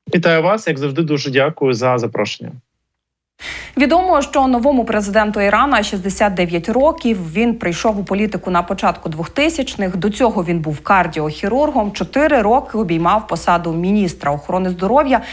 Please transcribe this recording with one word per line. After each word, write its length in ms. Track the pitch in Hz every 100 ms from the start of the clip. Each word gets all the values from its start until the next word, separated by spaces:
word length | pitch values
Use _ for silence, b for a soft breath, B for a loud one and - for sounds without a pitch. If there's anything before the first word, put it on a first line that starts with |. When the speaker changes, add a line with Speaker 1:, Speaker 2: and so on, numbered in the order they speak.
| - 185
Speaker 1:
Вітаю 280 | 170 165
вас. 240 | 165 220 175
Як 100 | 139
завжди, 240 | 143 135
дуже 300 | 160 147 143
дякую 420 | 131 139 165 135
за 240 | 117 127 123
запрошення. 540 | 113 107 104 - 120 123 _ _ _ _ _ _ _ _ B B B -
Speaker 2:
Відомо, 440 | 277 339 370 311
що 260 | 277 294 262
новому 380 | 247 254 269 220
президенту 560 | 214 202 208 214 208
Ірана 420 | 202 208 277 240
шістдесят 500 | 202 202 190 - 208
дев'ять 360 | 185 175 170 165
років. 640 | 233 294 320 240 208 165
Він 220 | 165 240 226
прийшов 440 | 175 165 233 202
у 40 |
політику 480 | 190 196 214 185 -
на 120 | 180
початку 460 | 180 190 190 170 170
двохтисячних. 880 | 156 170 - 302 320 262 - 190 185
До 120 | 202
цього 340 | 208 240 202
він 160 | 170 170
був 200 | 156 147
кардіохірургом. 1120 | - 196 170 160 151 151 196 247 302 262 208
Чотири 500 | 208 196 269 302 285
роки 360 | 208 254 254 214
обіймав 500 | 190 165 170 214 214
посаду 460 | 170 - 175 170
міністра 580 | 165 180 208 185 - 143
охорони 380 | 143 - 185 185
здоров'я. 520 | 175 190 262 285 240 B